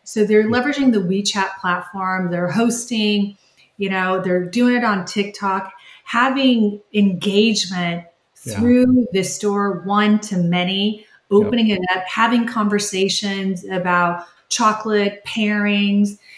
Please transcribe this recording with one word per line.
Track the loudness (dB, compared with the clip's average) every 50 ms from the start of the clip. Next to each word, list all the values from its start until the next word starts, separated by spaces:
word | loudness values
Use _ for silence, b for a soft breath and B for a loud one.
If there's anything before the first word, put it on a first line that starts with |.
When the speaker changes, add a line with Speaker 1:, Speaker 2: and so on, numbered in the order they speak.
| _
Speaker 1:
So | -6 -2 0 2
they're | 4 4 4 4
Speaker 2:
Yeah. | 4
Speaker 1:
leveraging | 2 0 0 0 0 2 2 4 4
the | 2
WeChat | 2 0 0 -2 -2 -2 -2 -2 -2 -4 -4 -6
platform. | -4 -2 -2 -4 -4 -8 -8 -6 -4 -2 -2 -2 -2 -2
They're | -2 -2 -2 -2
hosting, | 0 0 0 0 0 -2 -4 -4 -2 0 0 2 2 2 0 -2 -4 b b b b b b b b -6
you | -4 -2
know, | -2 -2 0 0 0 0
they're | 0 0 0 0 -2
doing | -2 0 2 2 2 2
it | 2 2
on | 0 0 -2 -4
TikTok, | -4 -4 -4 -4 -4 -6 -6 -4 -4 -4 -4 -4 -8 -14 B B B B B B
having | B -2 0 0 0 2 2 4 4 4 4 4 2 0 -4 -10 _ 0
engagement | 2 2 2 2 0 -2 0 2 4 4 4 2 0 -4 -4 -4 -4 -4 -4 -4 -6 -10 -14 _ _ _ _ _ -12 -8
Speaker 2:
Yeah. | -6 -2 0
Speaker 1:
through | 2 4 4 4 4 4 4 4 2 0 0
the | -2 -2
store, | -2 -4 -4 -2 -2 0 0 0 -2 -2 -4 -4
one | -2 0 2 2 4 2 2
to | 0 -2 -2
many, | -2 0 0 0 0 0 -2 -2 -2 -2 -2 -2 -4 B B B B B 0
Speaker 2:
Yep. | 2 2 4
Speaker 1:
opening | 4 2 2 2 2
it | 2 0 0 -2 -2
up, | -2 -4
having | -6 -2 0 0 2 2 2 0
conversations | 0 -2 -2 0 0 0 -2 -2 -2 -2 -2 0 0 -2 -2 -4 -4 -4 -4 -4 -4 -4 -6 -8
about | -8 -6 -4 -2 0 2 2 2 0 -2 -4 B B B B B B
chocolate | -2 0 0 0 0 0 -2 -2 0 0 0 0 -4 -6 -10
pairings. | -10 -6 -4 -2 -2 0 0 0 0 0 0 2 2 2 2 2 0 -2 -6 B B B